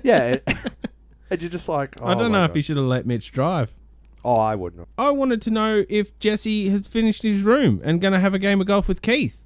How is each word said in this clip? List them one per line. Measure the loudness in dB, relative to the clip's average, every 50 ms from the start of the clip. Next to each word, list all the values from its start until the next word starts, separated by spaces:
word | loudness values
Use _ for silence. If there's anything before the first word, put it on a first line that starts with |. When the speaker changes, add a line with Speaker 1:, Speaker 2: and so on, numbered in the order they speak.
| 2
Speaker 1:
Yeah, | 4 4 4 4
it, | 2 0 -2 -2 -4
<laughs> | -6 -4 -6 -10 -12 -10 -14 -14 -14 _ -20 -20 -20 _ -10 -8
and | -8 -6 -6
you're | -8
just | -10 -8 -6 -4
like, | -4 -4 -4 -6 -8 -8 -4
Speaker 2:
I | -2 0
Speaker 1:
"Oh |
Speaker 2:
don't | 0 0 0 2
Speaker 1:
my | 2
Speaker 2:
know | 2
if | 2
Speaker 1:
God." | 0
Speaker 2:
he | -2 -2
should | -2 -2
have | 0 0
let | 0 0 -2 -2
Mitch | -2 -4 -4 -4 -6 -4
drive. | -2 -2 0 0 -2 -4 -4 -8 -16 -20 -20 -20 -20 -20 -20 -20 -10 -2
Speaker 1:
Oh, | 0 0
I | 2 2 0 -2
wouldn't | -4 -6 -8 -10 -12
have. | -18 -16 -8 -2
Speaker 2:
I | 0 0
wanted | 0 0 0 0 -2 -2 -2
to | -2
know | -2 0 0 0 2 0 0 0
if | 0 -2 -2 -2 -6 -2
Jesse | -2 -2 0 0 -2 -2 -2 0 0 0
has | 0 -2 -4
finished | -4 -2 0 0 0 0 0 0
his | 0 0 2 2
room | 4 4 4 4 2 2 2 0
and | 0 0 2
gonna | 2 2 2 2
have | 2 2 0
a | 0
game | 0 2 2 2
of | 2
golf | 2 2 2 2 0
with | -2 -2 0
Keith. | 0 0 0 0 -2 -4 -10 -20